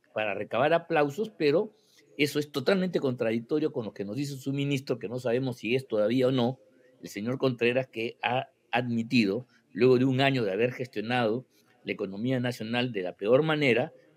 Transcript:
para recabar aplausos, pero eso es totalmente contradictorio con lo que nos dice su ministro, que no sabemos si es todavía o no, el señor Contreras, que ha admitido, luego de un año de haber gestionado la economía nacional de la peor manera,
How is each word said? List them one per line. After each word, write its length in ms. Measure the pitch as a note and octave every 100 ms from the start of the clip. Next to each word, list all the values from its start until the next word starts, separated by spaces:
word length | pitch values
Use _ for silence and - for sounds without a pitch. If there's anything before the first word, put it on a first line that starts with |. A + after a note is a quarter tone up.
| _
para 200 | A2 G#2+
recabar 380 | G2 G#2 A2 D3
aplausos, 580 | E3 E3+ D#3+ D3 C#3 G#3+
pero 420 | - D3 D3+ A3 - _ _ _ -
eso 240 | C#3+ D3
es 100 | D3
totalmente 480 | C#3 B2+ G3 F#3 E3+
contradictorio 720 | C#3 B2 A2+ A2+ A2+ D3+ D3+
con 140 | C#3+
lo 100 | G#2+
que 100 | -
nos 120 | G2 A2+
dice 200 | C#3+ C3+
su 160 | C3+
ministro, 460 | C#3 C#3+ C#3+ C#3 B2+
que 100 | G2
no 120 | B2
sabemos 380 | B2 A#2+ C3 A#2+
si 180 | G#2 C3
es 100 | -
todavía 400 | A2 G#2+ B2+ B2+
o 60 |
no, 260 | C3+ A#2+ C3 _ _ _ _
el 80 | F2+
señor 300 | G2+ A2 C3
Contreras, 480 | C3+ A#2+ A#2 B2 C3
que 300 | A2+ A2+ -
ha 260 | A2 B2+ - _ _
admitido, 760 | B2 B2+ A#2 A2+ B2 G2+ G#2+ B2+ _ _
luego 260 | - B2 B2
de 60 |
un 160 | C3 B2+
año 220 | C#3 C3+
de 80 | G#2
haber 220 | G2 B2
gestionado 760 | - B2 - A2 B2 A#2 A#2 - _ _ _
la 80 | -
economía 480 | G2 G2+ G2 A#2+ C3
nacional 520 | B2 A#2 A2 A#2+ B2
de 100 | G#2+
la 140 | F2+ -
peor 280 | G2+ B2+
manera, 480 | D#3+ D3+ C#3+ A2+ D3+ - _